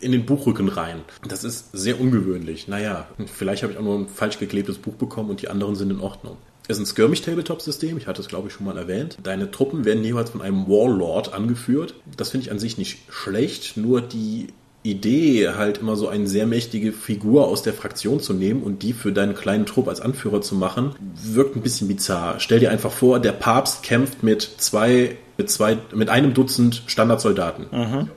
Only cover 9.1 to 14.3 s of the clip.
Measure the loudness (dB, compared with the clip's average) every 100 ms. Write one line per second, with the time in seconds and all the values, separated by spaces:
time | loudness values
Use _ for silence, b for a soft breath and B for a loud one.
9.1 | -8 -6 -4 -6 -2 -2 2 2 2 0
10.1 | -2 -2 -6 -2 -2 4 6 6 4 2
11.1 | 0 -2 -4 -2 -2 0 0 0 -10 -18
12.1 | -8 -4 -4 -4 -6 -6 -6 -8 -10 -14
13.1 | -10 -4 0 0 -2 -8 -4 2 2 0
14.1 | -6 -4